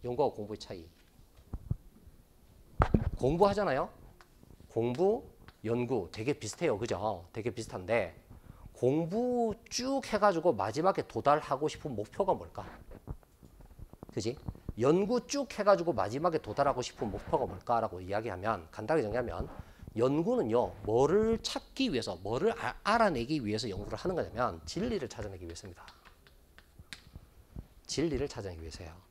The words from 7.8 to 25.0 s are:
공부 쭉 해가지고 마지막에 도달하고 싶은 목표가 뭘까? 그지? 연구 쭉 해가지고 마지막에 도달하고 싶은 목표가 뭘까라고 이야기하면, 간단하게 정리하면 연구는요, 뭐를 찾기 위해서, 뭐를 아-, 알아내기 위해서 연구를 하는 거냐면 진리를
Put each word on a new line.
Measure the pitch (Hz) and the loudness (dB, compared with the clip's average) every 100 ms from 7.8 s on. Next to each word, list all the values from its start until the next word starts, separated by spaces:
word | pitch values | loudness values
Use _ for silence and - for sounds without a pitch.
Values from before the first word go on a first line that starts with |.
| 92 117 90 - - - - - - | 0 0 0 -6 -20 -20 -20 -20 -20
공부 | - 120 147 165 202 247 247 233 208 - | 0 2 2 0 -2 0 0 0 -2 -8
쭉 | - 247 269 - | -6 -2 -2 0
해가지고 | 220 202 170 175 | 4 4 6 4
마지막에 | 120 95 113 175 190 - | 4 2 2 2 2 -2
도달하고 | 117 110 147 - 135 147 | 0 4 4 4 0 0
싶은 | - 156 117 | -2 -6 -6
목표가 | 104 - 190 | -6 -2 2
뭘까? | 139 87 - 95 - - - - - - _ - - - - - - - | 2 0 -10 -12 -14 -16 -16 -12 -12 -12 _ -20 -20 -20 -18 -18 -16 -10
그지? | - 107 131 - - - - | -6 -4 -6 -10 -12 -12 0
연구 | 123 170 196 247 233 | 4 4 4 0 0
쭉 | 285 277 - | -4 -4 0
해가지고 | 202 196 170 | 4 6 4
마지막에 | 127 95 123 170 160 | 0 0 2 2 0
도달하고 | - 104 156 120 | -2 2 2 4
싶은 | 120 - 120 | -2 -4 -4
목표가 | 95 - 156 113 | -4 0 0 0
뭘까라고 | 90 - 120 110 90 | -4 0 2 2 -4
이야기하면, | 92 98 113 90 101 107 78 | -4 -2 -2 -4 -2 -2 -4
간단하게 | - 110 160 | -10 0 2
정리하면 | 110 113 120 85 143 - - - - 107 | 2 0 -2 -4 -8 -10 -18 -16 -10 2
연구는요, | 123 143 170 247 143 113 101 87 | 2 4 2 2 4 4 2 -2
뭐를 | 104 113 139 190 220 226 | 0 4 6 6 4 2
찾기 | - 277 - - 269 | -2 -6 -8 -2 0
위해서, | 135 107 87 | 0 -2 -6
뭐를 | 95 117 196 - | -2 2 2 0
아-, | 117 - | -4 -4
알아내기 | - 226 220 143 117 156 107 | 0 4 4 2 0 0 0
위해서 | 107 117 | -2 -2
연구를 | 92 104 107 | -4 -6 -4
하는 | 175 180 | -2 -2
거냐면 | 95 101 123 85 - | -2 0 -2 -2 -8
진리를 | - 226 220 | -4 -2 -2